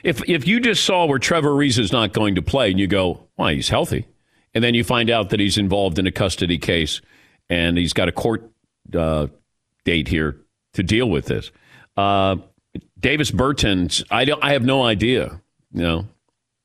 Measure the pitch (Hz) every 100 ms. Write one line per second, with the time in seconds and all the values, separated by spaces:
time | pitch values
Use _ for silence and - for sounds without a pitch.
0 | 175 131 - 165 147 233 240 185 - 185
1 | 165 135 - 170 143 143 143 117 104 123
2 | 107 110 107 87 - 135 107 95 95 98
3 | 90 - - - 95 71 - 117 170 69
4 | - _ _ _ _ 117 120 120 113 120
5 | 113 117 92 104 101 101 98 101 95 82
6 | 92 - 98 - 87 82 - 85 78 -
7 | - _ _ _ - 87 85 87 82 -
8 | 90 - 117 110 - _ _ _ - 85
9 | 80 78 73 - _ _ _ _ 95 85
10 | 65 80 78 71 _ _ _ - 87 110
11 | 123 71 - 53 - - _ - - -
12 | 101 98 95 92 - _ _ - - -
13 | 127 151 143 110 135 139 107 92 85 -
14 | - 110 135 147 139 139 123 135 120 98
15 | 117 120 64 80 - _ _ - 85 82
16 | 104 - _ _ _ _